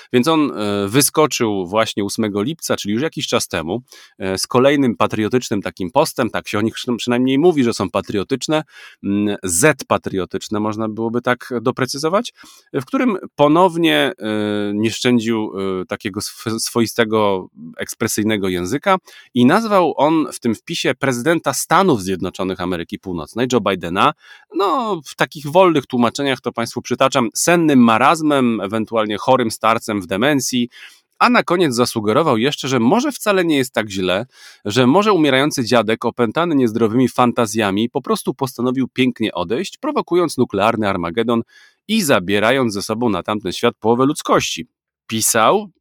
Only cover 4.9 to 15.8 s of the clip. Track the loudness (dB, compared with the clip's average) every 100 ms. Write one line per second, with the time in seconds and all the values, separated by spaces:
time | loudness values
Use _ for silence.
4.9 | 0 -2 0 0 -2 -2 -4 -4 -6 -2
5.9 | 0 0 -2 -4 -4 -4 -2 -2 -4 -6
6.9 | -6 -2 0 0 2 4 4 0 0 -2
7.9 | -2 -2 -4 -2 -4 -2 -4 -4 -16 -20
8.9 | -10 -4 -2 -2 -4 -4 2 2 2 -2
9.9 | -2 -2 -6 -4 -6 -6 -4 -4 -4 -6
10.9 | -4 -4 -2 -2 -4 -4 -4 -2 -2 -4
11.9 | -4 -2 -2 -4 -14 -20 -20 _ -8 -4
12.9 | -2 0 -2 -6 2 4 6 4 2 0
13.9 | 2 0 -4 -4 -2 -2 -2 -4 -2 -2
14.9 | 0 2 2 2 -2 -4 -4 -4 -4